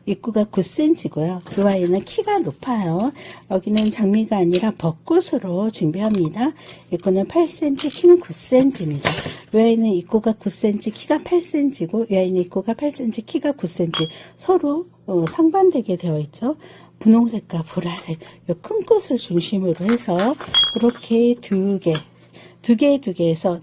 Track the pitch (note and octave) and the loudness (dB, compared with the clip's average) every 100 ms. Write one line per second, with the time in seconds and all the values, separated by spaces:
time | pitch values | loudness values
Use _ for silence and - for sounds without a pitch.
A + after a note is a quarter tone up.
0 | - G3 A#3 G#3+ G#3 F#3+ F3 - D4+ E4 | -6 -6 -2 -2 0 -2 -2 0 0 0
1 | D3+ D3+ D#3+ F3+ - G3 G3+ F#3+ F3 G3 | -2 -4 -4 -4 -6 0 2 2 2 0
2 | - - G#4 G4+ F3+ - C4 A3+ F3 E3+ | -2 -6 -2 -2 -2 -6 -4 -2 0 0
3 | B3+ - - - - F#3+ G#3 G#3+ G#3+ A3 | -2 -4 -14 -16 -4 -4 0 0 0 0
4 | G3 G#3+ A3 G3+ E3+ F3+ A3 - E3+ D#3+ | 2 2 0 0 2 2 -2 -2 -4 -4
5 | - E4+ - B3+ F#3 F3 G#3+ - D#3+ F3+ | -2 0 0 -4 -4 -4 -4 -2 -4 -2
6 | A3 G3+ D#3 G3+ C#4+ - - - - E3+ | -2 0 -2 -2 -4 -4 -14 -20 -10 -4
7 | F#3+ F#3+ F#3 E4+ E4 - D4 C4+ D4+ - | 0 0 0 0 0 -2 -4 -2 -4 2
8 | F4 F4 - - - B3+ C4+ - D#3 C#3+ | 6 6 4 -12 0 4 4 0 -4 -2
9 | - - - - - G#3+ A#3 A3+ A3 F3+ | -2 -2 -6 -10 -2 2 4 4 2 0
10 | - G#3+ A3 A3 G3+ - G#3+ G3+ G#3+ - | 0 -2 0 -2 -4 -2 -2 -2 -4 -6
11 | - D4+ - F4 E4+ D4+ C#4+ - E3 A3 | -2 -2 0 -2 0 0 0 -2 -4 -2
12 | A3+ F#3+ F#3 F#3 F3 F#3+ F#3+ A3+ D4 C#4 | 0 0 2 0 -2 -2 -4 -2 -4 -4
13 | A#3 A3 - D4 D4 C#4 E3+ - E3+ - | -6 -6 -6 -4 -2 -4 -6 -4 -2 -2
14 | D#3 - - - - F#4 C#4+ D4+ F4+ _ | -4 -8 -20 -8 0 2 2 -2 -6 _
15 | - F3+ E3 - D#4+ F#4+ F#4+ C#4+ G#3 F3 | -4 -2 0 2 2 4 2 2 0 -2
16 | F3 D3+ D3 - A#3+ D#4 - - - - | -2 -2 -4 -6 -6 -6 -10 -20 -20 0
17 | A3 A3+ A#3 A3 - E3+ D#3+ F3+ E3+ E3+ | 4 6 4 -2 -6 -8 -6 -6 -6 -6
18 | - D#3+ - - - E3+ - G#4+ - G#4+ | -10 -10 -12 -10 -6 -6 -4 -2 2 2
19 | - B3 - F3 - G3 F#3 D#3+ G3 A#3+ | 2 -4 0 -2 0 -2 0 0 0 0
20 | - F3 A3+ D#4 - - - A3 A#3 - | 0 0 0 -2 -2 2 2 2 0 0
21 | - A3+ A#3+ A#3+ - F#3+ G3 G3 F3 D#3 | 0 2 4 2 -2 0 0 0 0 -2
22 | - _ - - - - - A3+ C#4+ C#4 | -4 _ -20 -20 -20 -4 0 4 4 2
23 | A3 F3 E3+ D#3+ F#3+ E3+ | 0 0 0 2 -2 -4